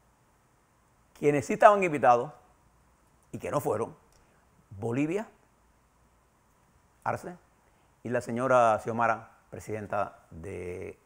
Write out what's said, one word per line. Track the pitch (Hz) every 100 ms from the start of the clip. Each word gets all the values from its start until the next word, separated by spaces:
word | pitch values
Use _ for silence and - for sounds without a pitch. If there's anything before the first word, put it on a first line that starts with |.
| _ _ _ _ _ _ _ _ _ _ _ -
Quienes | 147 147 -
sí |
estaban | 214 220 202
invitados | 185 147 120 120 139 - _ _ _ _ _ _ _ _ _
y | 110
que | -
no | 143
fueron, | 143 107 110 160 _ _ _ _ _ _ -
Bolivia, | 98 117 123 151 190 226 - _ _ _ _ _ _ _ _ _ _ _ _ _ _ _ _
Arce, | 117 117 - - _ _ _ _ _ _
y | 113
la | 123
señora | 117 117 131 127 117 107
Xiomara, | - 113 117 110 - - _
presidenta | - - 107 101 104 98 - -
de | 85 90 90 90 92 92 90